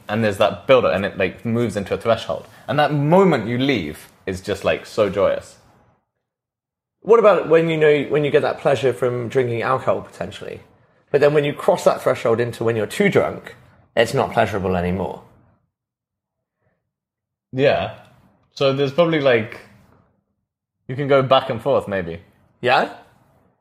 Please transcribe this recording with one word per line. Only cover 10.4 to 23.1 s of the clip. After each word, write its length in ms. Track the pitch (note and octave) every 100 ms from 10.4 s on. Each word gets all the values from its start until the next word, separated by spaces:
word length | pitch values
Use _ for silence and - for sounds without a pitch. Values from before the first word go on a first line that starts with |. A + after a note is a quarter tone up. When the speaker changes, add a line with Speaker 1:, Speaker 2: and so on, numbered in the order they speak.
| - - - _ _ _ _
Speaker 2:
But 120 | C#3
then 120 | C#3+
when 120 | D3+ C#3+
you 80 |
cross 320 | - - F3+ -
that 160 | -
threshold 400 | - B2+ B2 A2+
into 240 | A#2+ A2+ A#2
when 100 | A#2
you're 100 | G#2
too 220 | - G3+
drunk, 480 | C3 D#2 - - - _ _ _ -
it's 180 | A#2
not 200 | C3+ G2
pleasurable 420 | - A2 G2+ F#2+ F#2
anymore. 480 | F2+ F#2+ F2+ - - _ _ _ _ _ _ _ _ _ _ _ _ _ _ _ _ _ _ _ _ _ _
Speaker 1:
Yeah. 460 | B2+ C3+ F2 G2+ - - _ _ _ _
So 220 | - C3+
there's 180 | C3+ C#3
probably, 300 | C#3 E3+ D#3+
like, 380 | C#3 A#2+ A2 - - _ _ _ _ _ _ _ _ _ _ _ -
you 80 | C3
can 120 | C#3+
go 140 | C#3
back 280 | C3 C3 -
and 120 | A#2
forth, 260 | C#3 A#2+ G2
maybe. 340 | G2 E2+ E2 - _ _ _
Speaker 2:
Yeah? 320 | A#2+ C3+ A3 - -